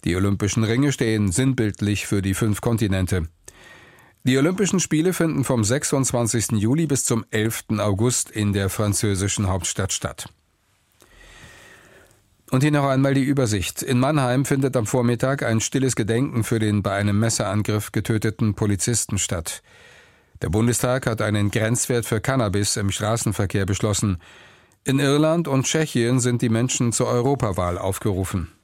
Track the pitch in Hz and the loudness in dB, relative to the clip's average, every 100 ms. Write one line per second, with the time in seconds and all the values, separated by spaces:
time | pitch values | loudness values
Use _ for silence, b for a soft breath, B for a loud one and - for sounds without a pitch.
0 | 85 90 101 101 101 117 110 117 143 135 | -2 0 0 0 -2 0 0 2 0 0
1 | 117 110 101 92 135 127 110 - 104 101 | 0 0 0 2 0 2 -2 -2 -2 -2
2 | - 104 95 95 113 101 - 117 107 95 | -2 -2 0 0 0 0 0 0 0 0
3 | 90 92 80 _ - B B B B B | 0 -2 -4 _ -20 B B B B B
4 | B B - 131 147 185 190 190 - 156 | B B 0 2 2 2 0 0 0 0
5 | 175 170 165 147 127 127 101 135 - 139 | 0 0 0 0 0 0 2 0 0 0
6 | 131 123 113 120 104 110 107 147 160 135 | 0 0 0 -2 0 0 2 2 2 0
7 | - 113 - 110 110 - - 107 104 98 | 0 -2 -2 -2 -2 -4 -4 -2 0 2
8 | 123 123 - 110 104 101 98 - 104 101 | 0 0 -4 -2 0 0 -2 0 0 0
9 | 107 95 98 - 101 95 - - 95 - | 0 0 -2 0 -2 -2 -4 -4 -4 -4
10 | 87 - - _ _ _ _ _ _ B | -6 -10 -18 _ _ _ _ _ _ B
11 | B B B B B B B B B B | B B B B B B B B B B
12 | B B _ _ - 131 151 147 139 131 | B B _ _ -4 0 2 2 2 2
13 | 139 139 135 139 120 104 85 - - 120 | 4 2 2 2 2 0 -2 -6 0 2
14 | 131 156 127 127 135 139 135 127 110 131 | 2 2 2 2 2 2 2 0 0 2
15 | 120 120 131 135 117 113 - 139 131 123 | 2 2 0 0 0 0 0 0 0 0
16 | 107 117 139 120 107 117 107 104 98 98 | 0 0 0 -2 0 0 2 0 0 0
17 | 101 101 117 - 104 101 101 107 - 117 | 2 2 2 0 -2 -2 0 -2 -2 -4
18 | - 110 110 - 110 98 104 101 - 117 | 0 0 0 0 -2 0 0 0 0 -2
19 | - 95 - 90 80 - B B B B | -2 -4 -2 -6 -6 -12 B B B B
20 | B B B B - 107 120 117 127 127 | B B B B -2 2 2 0 0 0
21 | 127 110 107 104 101 110 110 120 - 123 | -2 -2 0 0 0 0 0 0 0 -2
22 | 113 110 - 131 107 101 104 - 98 - | 0 -2 0 0 0 0 -2 -2 -4 -2
23 | 104 117 117 101 98 104 95 101 110 101 | -2 -2 -2 -2 -2 0 -2 0 0 0
24 | 107 87 B B B B B B - 135 | -2 -4 B B B B B B -2 0
25 | 139 147 156 170 160 135 123 160 160 123 | 2 2 2 2 0 0 0 0 0 0
26 | 117 127 120 120 123 110 127 - 120 - | 2 2 2 0 2 2 0 0 0 0
27 | 120 120 123 139 110 92 87 90 95 95 | 0 2 2 0 0 0 -2 0 -2 -2
28 | 110 92 95 98 82 - | -2 -2 -2 -2 -6 -12